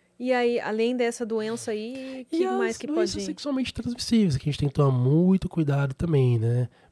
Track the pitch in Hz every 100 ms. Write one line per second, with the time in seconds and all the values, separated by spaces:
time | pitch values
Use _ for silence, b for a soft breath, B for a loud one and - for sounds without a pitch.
0 | _ - 247 247 240 240 - 220 233 254
1 | 233 233 226 226 220 233 - 214 220 262
2 | 262 262 247 330 370 370 226 226 294 320
3 | 349 - - 294 294 262 247 - 240 240
4 | - 226 190 131 151 139 143 - 139 127
5 | 127 156 185 190 - 165 143 139 139 -
6 | 170 143 127 117 113 120 123 b b